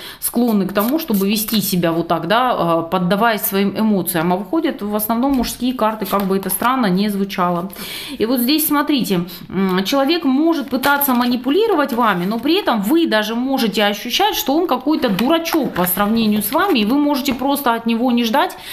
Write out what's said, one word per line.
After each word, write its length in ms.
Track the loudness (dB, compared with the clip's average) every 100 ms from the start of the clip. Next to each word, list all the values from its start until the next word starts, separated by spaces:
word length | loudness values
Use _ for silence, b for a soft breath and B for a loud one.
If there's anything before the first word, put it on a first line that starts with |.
| B B
склонны 480 | -4 0 2 2 0
к 60 |
тому, 260 | 0 0 0
чтобы 300 | 0 0 0
вести 320 | 0 0 -2
себя 300 | 0 0 0
вот 160 | 0 0
так, 200 | -2 0
да, 240 | 0 2
э, 400 | 0 0 0 0
поддаваясь 500 | 0 0 2 2 0
своим 320 | -2 0 0 0
эмоциям, 520 | 0 0 0 0 0
а 40 | -2
выходят 460 | -2 -2 -2 -2
в 140 | -4 -4
основном 380 | -2 0 0
мужские 400 | 0 -2 -2 -4
карты, 320 | 0 -2 -2 -2
как 180 | 0
бы 140 | 0 0
это 120 | -2
странно 380 | -2 0 2 2
не 220 | 2 0
звучало. 600 | -2 -4 -2 0 -2 -4 -10 -12 B B -4
И 60 | 0
вот 140 | 0
здесь, 280 | 2 2 2
смотрите, 580 | 0 2 0 0 0 -2 B B
м, 340 | -2 0 0
человек 420 | 0 0 2 2 2
может 440 | 2 2 0 -2
пытаться 440 | -2 0 0 2
манипулировать 800 | 0 2 0 0 2 2 2 0
вами, 320 | 0 0 0 -2
но 140 | -2
при 160 | 0 2
этом 260 | 2 0
вы 260 | 2 2 2
даже 280 | 0 0 -2
можете 500 | -2 0 0 2 0
ощущать, 500 | -2 -4 0 0 0
что 200 | 0 0
он 120 | 2
какой-то 420 | 0 0 0 0
дурачок 640 | 0 2 0 0 -2 -2
по 120 | -2 -2
сравнению 560 | 0 0 2 2 0
с 100 | 0
вами, 280 | 0 2 2
и 60 | 2
вы 120 | 2
можете 360 | 2 0 -2
просто 400 | -2 -2 0 0
от 120 | 0 0
него 260 | 0 2
не 120 | 2
ждать 340 | 2 2 0 -4 B